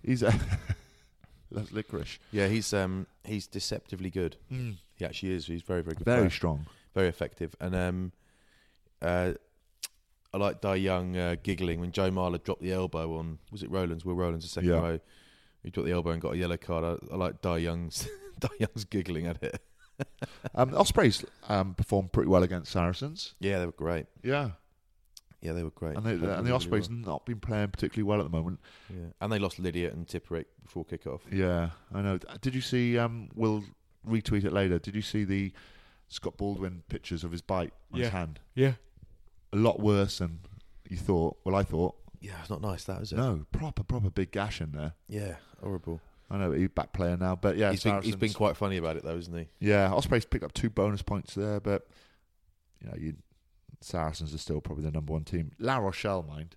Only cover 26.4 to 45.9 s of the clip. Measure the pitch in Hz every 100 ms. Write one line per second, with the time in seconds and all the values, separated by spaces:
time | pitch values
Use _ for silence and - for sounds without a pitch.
26.4 | 117 123 170 110 87 117 107 73 - 113
27.4 | - 107 104 - - - 104 104 80 82
28.4 | 80 92 - - - 92 85 - 104 107
29.4 | 98 - 90 85 87 82 82 90 - 82
30.4 | 73 _ - 90 80 85 - 73 - 95
31.4 | 92 87 85 85 - 98 101 92 - -
32.4 | 135 127 127 127 120 120 117 117 110 -
33.4 | 113 107 101 - _ _ 107 113 - 104
34.4 | 98 92 98 87 90 101 107 107 101 98
35.4 | 98 - - - - _ _ - 87 -
36.4 | 101 98 92 90 - - - 87 85 85
37.4 | - 95 85 - - 127 120 95 82 76
38.4 | - - 135 123 - - - - - -
39.4 | - 101 110 - 104 101 98 - 87 82
40.4 | - - - - - 90 87 90 82 -
41.4 | 92 98 98 78 87 - - - 98 87
42.4 | 82 92 101 85 - 92 107 107 127 87
43.4 | 73 - 156 - 101 123 98 95 92 101
44.4 | 104 - 78 73 76 - - 104 101 80
45.4 | - - 98 95 82